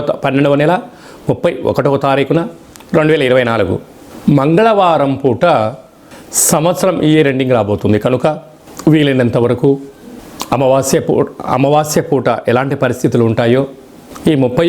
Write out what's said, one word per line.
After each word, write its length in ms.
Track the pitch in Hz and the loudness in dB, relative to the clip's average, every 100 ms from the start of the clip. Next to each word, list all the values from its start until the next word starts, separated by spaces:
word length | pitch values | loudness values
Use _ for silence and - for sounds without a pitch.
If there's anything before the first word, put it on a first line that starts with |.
| 143 | 0
త-, 100 | - 139 | -2 -2
పన్నెండవ 300 | 135 143 143 | 0 2 2
నెల 120 | 151 180 - - - - - | 2 0 -4 -18 -20 -14 -6
ముప్పై 240 | 127 175 - 110 | -2 -2 -2 -4
ఒకటవ 280 | 107 143 139 139 | 0 0 0 0
తారీఖున 340 | 139 135 156 202 - - - - 170 | 0 0 -2 -4 -10 -20 -20 -4 0
రెండు 140 | 156 | 2
వేల 100 | 156 131 | 2 2
ఇరవై 160 | 127 120 | 2 2
నాలుగు 260 | 113 92 - - - - - - 143 | 0 -2 -4 -8 -20 -20 -6 0 2
మంగళవారం 760 | 139 165 226 208 180 156 139 131 | 2 2 2 2 2 2 0 0
పూట 220 | 139 113 175 139 110 - - - - - - - - | -2 0 2 2 0 -6 -18 -20 -20 -20 -10 -4 0
సంవత్సరం 460 | 165 160 175 190 170 156 | 0 0 0 0 0 2
ఇయర్ 200 | 156 147 | 2 2
ఎండింగ్ 220 | 131 131 120 | 0 0 0
రాబోతుంది. 400 | 104 104 101 107 | 0 -2 0 0
కనుక 240 | 131 127 160 156 - - - - - | 0 0 -2 -4 -10 -20 -20 -4 2
వీలైనంత 440 | 156 143 131 120 127 120 | 2 2 2 0 0 0
వరకు 240 | 120 139 139 - - - - - - - 123 | 0 0 0 -4 -20 -20 -20 -20 -14 -4 0
అమావాస్య 440 | 131 135 131 165 - | 2 2 2 -2 0
పూ-, 160 | 113 143 - - 127 | -2 -2 -6 -4 0
అమావాస్య 460 | 139 147 151 - - | 2 2 0 -2 0
పూట 180 | 139 127 113 - | -2 0 -2 0
ఎలాంటి 240 | 117 135 139 | 0 0 -2
పరిస్థితులు 400 | 131 120 143 123 113 | -2 -2 -2 0 0
ఉంటాయో 340 | 113 120 127 139 - - - - - - | 0 0 0 -2 -8 -20 -20 -20 -6 -2
ఈ 40 | 147 | 0
ముప్పై 240 | 127 127 | 0 0